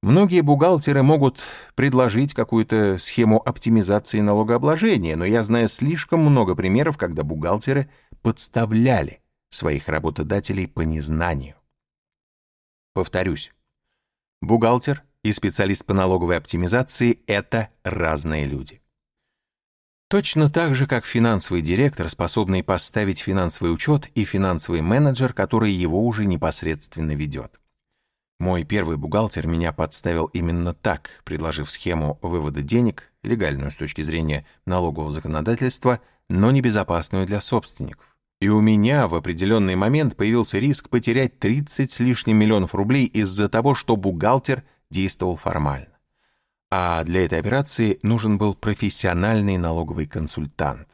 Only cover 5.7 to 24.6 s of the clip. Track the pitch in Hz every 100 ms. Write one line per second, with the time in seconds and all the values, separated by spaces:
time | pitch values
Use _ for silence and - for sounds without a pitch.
5.7 | - 135 160 - 170 156 139 101 90 92
6.7 | 104 156 151 87 80 76 80 80 104 120
7.7 | 135 135 _ _ - 117 113 - - 113
8.7 | 110 123 117 71 - _ _ _ - 85
9.7 | 73 - 78 80 76 73 98 - 98 92
10.7 | - 80 78 76 78 85 76 64 - _
11.7 | _ _ _ _ _ _ _ _ _ _
12.7 | _ _ - 90 90 95 147 - _ _
13.7 | _ _ _ _ _ _ _ - 117 113
14.7 | 123 135 143 _ _ 110 104 98 - 98
15.7 | 98 - 98 92 92 85 87 - - 90
16.7 | 113 131 - 120 117 - 101 - 117 107
17.7 | _ - 104 82 78 78 78 71 69 69
18.7 | - _ _ _ _ _ _ _ _ _
19.7 | _ _ _ _ 196 - 156 151 151 165
20.7 | 131 139 123 - 117 117 107 - 90 78
21.7 | 92 139 - 80 - 85 - 98 92 -
22.7 | 92 - - 101 92 - 98 87 - 90
23.7 | 82 - 147 - - 101 98 95 85